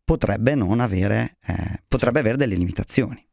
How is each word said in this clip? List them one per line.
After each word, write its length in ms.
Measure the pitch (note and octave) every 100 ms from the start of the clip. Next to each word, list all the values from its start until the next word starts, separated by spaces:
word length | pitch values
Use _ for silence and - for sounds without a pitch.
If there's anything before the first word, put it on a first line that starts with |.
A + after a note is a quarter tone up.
potrebbe 520 | - - - G2+ A#2+ C#3+
non 240 | F#2+ A2+
avere, 580 | D#2 F#2 G2+ A2 A#2 _ -
eh, 380 | - - - -
potrebbe 320 | B2+ - -
avere 180 | A2+ C3
delle 180 | C3 F2+
limitazioni. 680 | F2+ - - - A#2+ A#2+ _